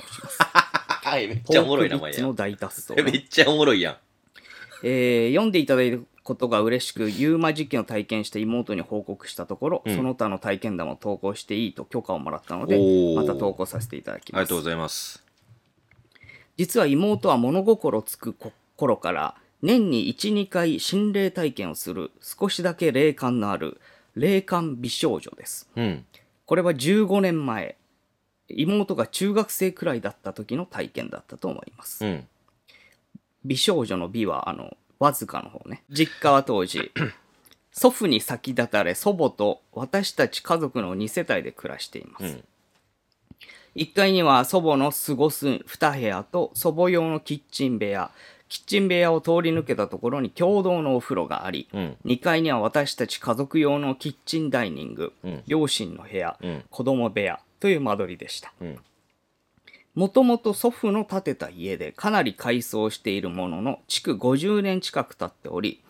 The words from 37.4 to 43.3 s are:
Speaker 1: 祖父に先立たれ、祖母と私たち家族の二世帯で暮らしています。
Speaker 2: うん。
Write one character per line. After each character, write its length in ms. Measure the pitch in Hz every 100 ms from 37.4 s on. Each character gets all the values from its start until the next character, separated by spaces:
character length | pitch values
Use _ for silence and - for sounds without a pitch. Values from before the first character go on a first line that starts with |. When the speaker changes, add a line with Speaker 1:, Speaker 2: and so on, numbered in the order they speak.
| _ _ _
Speaker 1:
祖 180 | - 254
父 180 | - 202
に 120 | 110
先 320 | - 120 -
立 160 | 127 120
た 160 | 104
れ、 120 | 87 92
祖 180 | 208
母 160 | 185 135
と 320 | - 104 - _
私 400 | 113 131 196 196
た 160 | - 131
ち 160 | -
家 140 | - 170
族 240 | 147 127
の 120 | 92
二 140 | 95 107
世 140 | -
帯 200 | - 101
で 120 | 62
暮 200 | - -
ら 60 | 69
し 80 | -
て 120 | -
い 60 | -
ま 140 | -
す。 60 | 95
Speaker 2:
う 20 |
ん。 160 | 65 - _ _ _ _ _ _ _ _